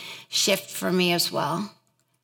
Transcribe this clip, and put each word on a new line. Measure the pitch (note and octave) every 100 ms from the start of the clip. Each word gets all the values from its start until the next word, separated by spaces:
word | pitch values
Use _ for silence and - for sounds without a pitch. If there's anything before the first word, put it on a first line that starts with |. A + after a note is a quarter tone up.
| - - -
shift | - - - -
for | - F#3+
me | F3+ F3+
as | F3 -
well. | D3 D3 E3+ G#3 - _ _ _ _